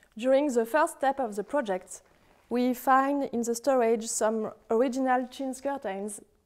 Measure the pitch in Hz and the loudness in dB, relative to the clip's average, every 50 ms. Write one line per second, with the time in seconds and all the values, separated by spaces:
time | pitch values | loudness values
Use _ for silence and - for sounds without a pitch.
0 | _ _ - 214 226 254 269 269 294 302 233 240 226 226 - 302 320 330 - - | _ _ -12 -4 2 4 4 4 4 2 2 0 0 2 2 2 2 2 0 -2
1 | - 262 269 269 262 220 202 208 196 - - 294 254 208 185 185 - - - - | 0 0 0 0 -4 -4 -4 -6 -8 -4 -2 -4 -2 -2 -4 -6 -6 -10 -20 -20
2 | _ _ _ _ _ _ _ _ _ - 226 247 247 254 247 - - 269 262 269 | _ _ _ _ _ _ _ _ _ -4 0 0 2 2 0 0 2 4 4 4
3 | 269 269 285 285 277 - - 233 233 233 233 233 - 285 269 254 226 226 233 220 | 4 2 0 -2 -2 -2 -2 -4 -2 -2 -4 -2 0 2 2 4 4 2 2 0
4 | 220 226 - - 220 214 226 220 214 - - - _ - 226 226 254 277 240 269 | -2 -4 -4 0 0 0 0 0 -4 -6 -8 -12 _ -2 2 2 2 2 0 -2
5 | 262 262 254 254 254 240 - - 269 262 254 262 - 277 277 269 - 208 190 196 | 0 0 0 0 0 -4 -8 -8 -8 -8 -8 -6 -6 -6 -6 -4 -6 -8 -6 -6
6 | 202 214 208 - - _ _ _ _ | -8 -8 -10 -12 -18 _ _ _ _